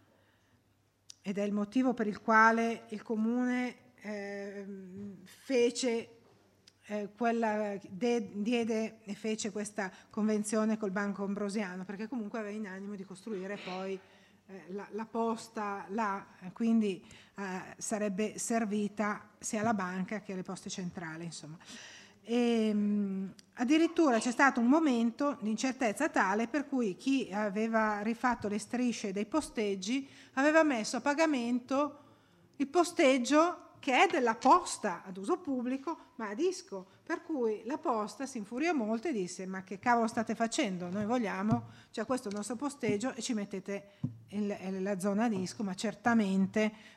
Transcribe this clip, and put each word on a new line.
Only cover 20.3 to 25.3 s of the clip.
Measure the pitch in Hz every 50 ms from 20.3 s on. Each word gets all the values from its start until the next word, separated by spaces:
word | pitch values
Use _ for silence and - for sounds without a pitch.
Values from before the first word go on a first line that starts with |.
| 196
alle | 185 180
poste | - 190 - - 196
centrali, | - - 180 175 - 190 175 160 160 160 170
insomma. | 170 151 - - 147 160 180 - - 247 - - - - - - - - _ - 220
Ehm, | 233 247 240 233 233 226 220 214 208 208 208 208 208 208 202 196 190 190 190 185 - - - _ _
addirittura | - 254 233 302 320 330 339 339 - 330 277 233 220
c'è | - 254
stato | 233 - 285 269 - 247
un | 226
momento | 240 285 330 330 285 247 233 233 233 226 - 285 285